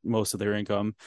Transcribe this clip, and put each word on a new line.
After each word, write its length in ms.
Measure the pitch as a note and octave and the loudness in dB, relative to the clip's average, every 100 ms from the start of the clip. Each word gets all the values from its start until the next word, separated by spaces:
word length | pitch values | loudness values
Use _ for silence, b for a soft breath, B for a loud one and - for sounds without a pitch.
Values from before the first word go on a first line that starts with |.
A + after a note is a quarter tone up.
most 320 | - A2+ G#2 | 0 0 0
of 60 | G#2 | 0
their 140 | G#2 | 0
income. 420 | G#2 G2+ G2+ G#2+ - | 0 0 0 0 -4